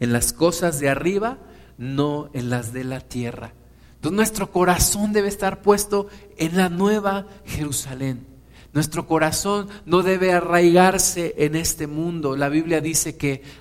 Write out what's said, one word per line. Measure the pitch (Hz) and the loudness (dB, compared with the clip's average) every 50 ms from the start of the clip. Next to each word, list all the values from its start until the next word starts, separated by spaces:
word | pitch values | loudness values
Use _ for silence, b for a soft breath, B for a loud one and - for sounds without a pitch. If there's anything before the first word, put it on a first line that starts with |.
en | 123 120 | -2 0
las | 120 117 113 - | 0 0 0 -2
cosas | - - 160 175 170 - 185 170 156 139 | 0 2 2 2 2 2 -2 -2 -2 0
de | 143 139 | 0 0
arriba, | 135 135 139 180 196 196 214 233 269 - B B B B B B B | 0 0 0 0 0 0 -2 -4 -6 -8 B B B B B B B
no | B 120 131 139 139 147 147 147 147 147 143 | B -8 -6 -2 0 0 0 -2 -6 -8 -8
en | - 127 123 120 | -8 -6 -4 -2
las | 123 120 113 110 | -2 -4 -4 -6
de | 120 127 127 | -8 -8 -8
la | 127 131 127 | -8 -8 -10
tierra". | - - - 123 120 120 120 117 113 113 - - - b b b b b b | -10 -10 -8 -6 -6 -6 -8 -10 -14 -16 -18 -20 -20 b b b b b b
Entonces, | b - 156 190 | b -6 -2 0
nuestro | 208 220 214 - 208 196 - | 2 0 0 0 -4 -6 -2
corazón | - 180 180 180 175 170 - - - 202 208 214 | 0 2 4 4 4 4 2 0 0 0 -2 0
debe | 208 208 202 202 | 0 0 0 0
estar | 202 - 196 190 190 - | -2 -2 -4 -4 -4 -2
puesto | - 202 202 202 - - 208 202 202 B B B B B B | 2 2 2 2 2 -2 -2 -2 -2 B B B B B B
en | - 160 160 170 | -4 -4 0 2
la | 190 185 180 | 2 2 2
nueva | 170 175 196 208 214 214 202 196 196 202 190 B B B B | 2 2 2 2 2 2 0 -2 -2 -2 -6 B B B B
Jerusalén. | - - 156 151 147 135 - - 131 131 127 135 135 123 117 - - - - B B B B B B | -8 -6 -4 -4 -4 -4 -6 -6 -8 -8 -6 -6 -6 -6 -6 -10 -18 -20 -20 B B B B B B
Nuestro | B 147 156 151 - 170 165 | B -2 -2 -2 -2 -4 -2
corazón | - 160 160 156 156 156 - - 202 202 208 196 202 B B B | 0 2 2 2 2 0 0 -2 0 -2 -2 -2 -6 B B B
no | 156 170 180 | 2 2 4
debe | 175 190 190 185 185 185 | 4 4 2 2 4 4
arraigarse | 180 175 175 170 170 175 175 170 170 175 185 185 185 185 - - - 175 170 - - - | 4 2 2 4 4 6 6 8 8 8 6 6 4 2 0 0 -2 -2 -4 -4 -2 0
en | 151 147 151 | 0 0 0
este | 165 165 - - - 156 | -2 -2 -2 -4 -4 -6
mundo. | 143 151 156 165 175 170 165 147 135 135 | -6 -4 -4 -4 -2 -2 -2 -2 -2 -2
La | 139 143 143 | 0 0 0
Biblia | 147 156 160 165 165 156 | 0 0 0 0 0 0
dice | 147 160 160 - - 160 - | 0 0 -2 -2 -2 -4 -6
que | - 147 139 135 131 B B B B | -4 -4 -4 -4 -4 B B B B